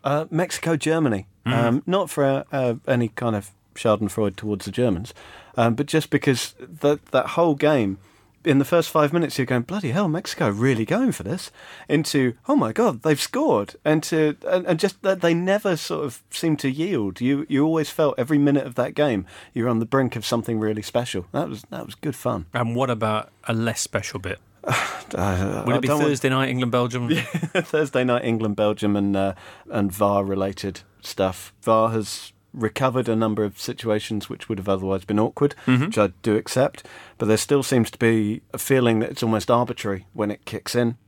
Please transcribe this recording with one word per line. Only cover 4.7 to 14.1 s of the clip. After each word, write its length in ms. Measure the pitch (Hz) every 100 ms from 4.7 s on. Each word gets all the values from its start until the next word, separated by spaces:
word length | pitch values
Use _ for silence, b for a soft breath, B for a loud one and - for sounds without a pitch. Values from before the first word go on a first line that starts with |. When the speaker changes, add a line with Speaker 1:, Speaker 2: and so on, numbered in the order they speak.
Speaker 1:
Germans, 420 | 95 123 87 110 - B B B -
um, 200 | 117 113
but 100 | 143
just 220 | 160 -
because 440 | 147 - 127 - -
that, 460 | - 165 147 147 -
that 200 | 131 -
whole 260 | - 170 143
game, 420 | 143 147 101 95 b b b _
in 160 | - 135
the 60 | 139
first 240 | 170 160
five 220 | 160 147
minutes, 240 | 170 156 -
you're 80 | 127
going, 160 | 123
"Bloody 280 | 117 196 170
hell, 160 | 143 196
Mexico 400 | 160 - - 127
really 360 | 101 127 120 110
going 260 | 185 262
for 100 | -
this," 260 | 85 180 - B B B B
into, 460 | 147 160 147 127 117 -
"Oh 60 | 285
my 140 | 120
God, 280 | 110 233 117
they've 160 | 160 151
scored," 560 | - - 302 123 101 - -
and 180 | 156
to, 320 | -